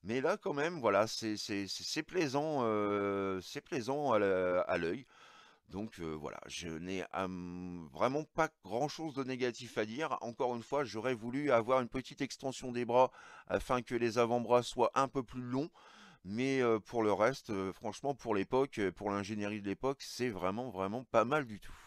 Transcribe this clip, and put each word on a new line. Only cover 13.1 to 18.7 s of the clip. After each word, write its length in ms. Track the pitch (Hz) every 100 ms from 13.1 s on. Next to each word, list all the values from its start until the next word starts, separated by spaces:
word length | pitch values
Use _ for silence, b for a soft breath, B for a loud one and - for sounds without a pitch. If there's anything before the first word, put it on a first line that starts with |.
| B B B -
afin 340 | 92 - 127
que 140 | 117
les 240 | 123 117 110
avant-bras 440 | 117 120 113 123
soient 280 | 120 - 113
un 140 | - 135
peu 140 | 135
plus 180 | 123 127
longs. 300 | 123 131 160 B B B B B
Mais, 360 | 90 107 131 135
euh, 160 | 123 110
pour 240 | - 120
le 100 | 107
reste, 380 | 95 110 135 -
euh, 220 | 101 95
franchement, 420 | 90 113 98 135
pour 200 | 135 117
l'époque, 440 | 101 95 131 135